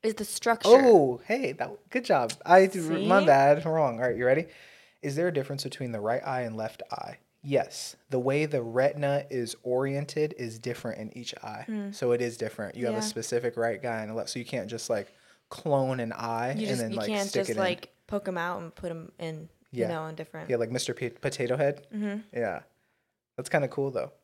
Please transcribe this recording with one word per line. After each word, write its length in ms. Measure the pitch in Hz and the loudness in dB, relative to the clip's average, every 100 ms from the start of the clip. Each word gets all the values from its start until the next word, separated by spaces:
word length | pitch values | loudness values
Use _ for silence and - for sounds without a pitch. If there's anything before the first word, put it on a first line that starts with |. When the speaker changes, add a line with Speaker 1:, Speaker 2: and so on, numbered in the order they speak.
Speaker 1:
Is 140 | 226 220 | -2 -4
the 80 | 208 | -6
structure. 440 | - 233 226 - | -2 0 2 10
Speaker 2:
Oh, 480 | 247 262 202 135 120 - | 10 12 8 8 -2 -2
hey, 260 | 240 233 | -2 -2
that, 360 | 139 - - _ | -4 -6 -8 _
good 160 | 254 240 | -6 2
job. 260 | 160 117 - - | 2 2 -4 8
I 220 | 180 190 | 8 8
do, 140 | 190 160 165 - | 2 -2 -2 4
my 140 | 190 | 6
Speaker 1:
See? 60 | 180 | 8
Speaker 2:
bad, 400 | 139 139 151 160 | 8 8 6 4
wrong. 300 | 160 143 113 | 2 2 0
All 80 | 123 | -2
right, 80 | 110 | 2
you 100 | 123 | 2
ready? 200 | 139 170 - - - - _ | 2 0 -12 -20 -20 -20 _
Is 160 | 143 139 | -6 -2
there 100 | 180 | -2
a 60 | |
difference 300 | 151 127 139 135 | -2 -4 -6 -8
between 260 | - 127 | -8 -8
the 80 | 113 | -4
right 260 | 104 123 - | -2 -2 -2
eye 160 | 127 | -4
and 140 | 120 110 | -4 -6
left 260 | 110 - - | -8 -10 -12
eye? 260 | - - - _ _ | -10 -10 -14 _ _
Yes. 540 | 139 135 85 - - - _ | 0 0 0 -8 -14 -16 _
The 100 | 131 | -2
way 260 | 123 139 151 | 0 0 0
the 160 | 147 | -2
retina 640 | 117 120 139 143 143 143 139 | -2 2 2 2 -2 -2 -2
is 260 | 135 117 - | -6 -6 -8
oriented 720 | 123 127 135 139 143 - 151 - | -2 0 0 -4 -4 -2 -4 -4
is 200 | 120 113 | -10 -8
different 420 | 123 120 117 - | -8 -8 -8 -10
in 180 | 107 - | -10 -12
each 160 | 117 - | -12 -12
eye. 200 | - 107 117 | -12 -12 -10
Speaker 1:
Hmm. 260 | 214 202 | -8 -8
Speaker 2:
So 200 | 202 123 | -4 0
it 100 | 120 | 0
is 160 | 120 113 | 0 -4
different. 380 | 110 - 101 113 | -8 -8 -10 -6
You 100 | 117 | -4
have 100 | 110 | -2
a 20 | |
Speaker 1:
Yeah. 20 | |
Speaker 2:
specific 540 | 107 - 110 120 120 117 | -4 -6 -4 -2 -2 -2
right 240 | 113 101 | -2 -2
guy 200 | 120 113 | -6 -6
and 100 | 107 | -6
a 20 | |
left, 160 | 110 - | -8 -8
so 100 | 123 | -10
you 60 | 117 | -6
can't 240 | 131 101 | -8 -6
just, 200 | 113 - | -10 -4
like, 240 | 110 98 _ _ _ _ | -4 -4 _ _ _ _
clone 500 | - 165 139 131 127 | -10 0 2 2 -2
an 140 | 113 | -4
eye 340 | - 113 117 120 | -6 -4 -2 -2
Speaker 1:
You 60 | 143 | -4
Speaker 2:
and 0 | 220 | -4
Speaker 1:
just, 140 | - | -4
Speaker 2:
then, 100 | 220 | -4
Speaker 1:
you 60 | 202 | -4
Speaker 2:
like, 100 | 208 | -4
Speaker 1:
can't 200 | 208 202 | -2 -2
Speaker 2:
stick 120 | 196 | -2
Speaker 1:
just, 80 | 190 | -2
Speaker 2:
it 40 | 214 | 0
in. 20 | |
Speaker 1:
like, 300 | 185 175 - _ - | 0 -2 -10 _ -8
poke 200 | 208 202 | -6 -4
'em 100 | 180 | -4
out 240 | 170 175 | -4 -6
and 120 | 165 - | -10 -10
put 160 | 180 | -10
'em 200 | 165 160 - | -10 -12 -10
in, 300 | 170 156 160 _ _ | -10 -10 -14 _ _
Speaker 2:
Yeah. 160 | 135 175 | -4 -2
Speaker 1:
you 60 | |
know, 120 | 165 160 | -2 -8
in 80 | 160 | -10
different 340 | 160 160 151 | -12 -14 -4
Speaker 2:
Yeah, 80 | 120 | -2
like 140 | 113 | 0
Mister 220 | 123 - | -2 -4
P-, 160 | 123 123 | -4 -6
Potato 480 | - 139 - 123 131 | -6 -8 -4 -2 2
Head. 300 | 143 143 - | 0 0 -10
Speaker 1:
Mm-hmm. 280 | 214 208 208 220 120 | -6 -4 -6 -8 -6
Speaker 2:
Yeah. 240 | 110 85 - _ _ _ _ _ _ - | -4 -6 -12 _ _ _ _ _ _ -14
That's 140 | 135 | -2
kinda 180 | 156 139 | 0 0
cool, 240 | - 139 | -2 -2
though. 220 | 120 67 _ | -2 -6 _